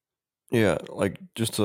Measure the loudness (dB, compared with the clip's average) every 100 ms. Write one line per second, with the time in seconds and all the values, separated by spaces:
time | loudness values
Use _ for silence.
0 | _ _ _ _ _ 2 4 2 -4 -4
1 | -4 -4 -12 -4 -4 0